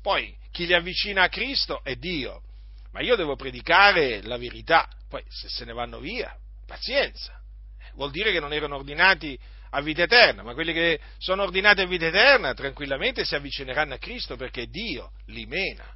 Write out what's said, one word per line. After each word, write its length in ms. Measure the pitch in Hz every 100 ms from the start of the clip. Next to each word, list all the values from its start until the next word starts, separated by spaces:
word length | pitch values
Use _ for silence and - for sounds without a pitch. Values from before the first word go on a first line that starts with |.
Poi, 340 | - 180 113 - -
chi 160 | - 170
li 80 |
avvicina 500 | 175 170 180 208 196
a 40 | 175
Cristo 540 | - 240 277 - 139
è 120 | - 123
Dio. 460 | 151 175 117 95 - - - - -
Ma 80 | 95
io 160 | 160 240
devo 200 | 160 135
predicare 840 | 135 123 113 170 202 185 139 107
la 160 | 101 120
verità. 500 | 120 110 110 160 139 - -
Poi, 140 | 135 -
se 200 | - -
se 160 | -
ne 80 | 117
vanno 260 | 117 120 117
via, 360 | 131 240 - - - - -
pazienza. 760 | - - 269 180 - - - - - - - -
Vuol 160 | - 139
dire 220 | 139 214
che 80 | 180
non 120 | 147
erano 240 | 151 147 143
ordinati 600 | 139 147 180 180 156 131 - - -
a 100 | 135
vita 220 | 147 151
eterna, 400 | 175 240 202 107
ma 120 | 104
quelli 180 | 120 160
che 280 | 160 170 160 - -
sono 240 | - 190
ordinati 380 | 196 180 208 202
a 60 | 185
vita 200 | 180 165
eterna 480 | 175 247 269 160
tranquillamente 720 | 120 139 135 139 135 202 262
si 100 | 190
avvicineranno 600 | 151 143 127 135 127 151
a 40 | 127
Cristo 380 | - 240 - 127
perché 300 | 127 127 117
Dio 460 | 127 226 127 98 - -
li 200 | 113 110
mena 380 | 151 185 120 -